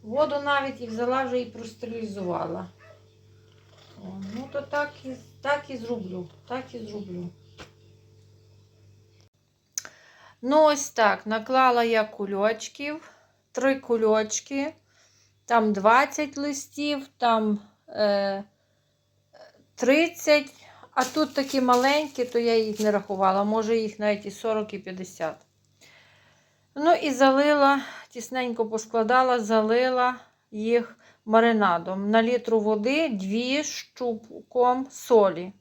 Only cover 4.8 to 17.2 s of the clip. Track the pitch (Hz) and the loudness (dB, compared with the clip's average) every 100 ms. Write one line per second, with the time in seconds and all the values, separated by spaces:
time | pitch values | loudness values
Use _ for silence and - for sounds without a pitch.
4.8 | 294 - 262 240 - - 269 285 - 254 | -6 -8 -14 -16 -18 -10 -4 -4 -4 -12
5.8 | 233 240 185 180 175 - - 254 254 240 | -8 -8 -6 -10 -12 -18 -10 -10 -10 -14
6.8 | 214 208 190 175 175 - - - - _ | -12 -12 -10 -10 -10 -14 -20 -20 -20 _
7.8 | - - _ - - - _ - _ _ | -20 -20 _ -20 -20 -20 _ -20 _ _
8.8 | - _ _ _ _ _ _ _ _ - | -20 _ _ _ _ _ _ _ _ -16
9.8 | - - _ _ - _ 247 294 311 285 | -16 -20 _ _ -20 _ 0 4 6 4
10.8 | - - 214 190 214 220 214 262 262 240 | -4 2 2 2 -4 -6 0 2 4 4
11.8 | 233 226 214 - 196 196 208 220 - - | 2 2 0 -6 -6 0 0 0 -8 -10
12.8 | 285 311 - _ _ _ _ - 269 269 | -10 -10 -14 _ _ _ _ -2 0 0
13.8 | - 233 220 214 214 - - 277 294 320 | -2 0 4 2 0 -6 -6 -6 -6 -10
14.8 | _ _ _ _ _ _ - 233 214 196 | _ _ _ _ _ _ 0 2 2 2
15.8 | 202 240 285 - 294 285 285 277 - - | 6 6 4 -2 -6 -4 -6 -6 -12 -6
16.8 | 294 285 277 _ | -4 -4 -8 _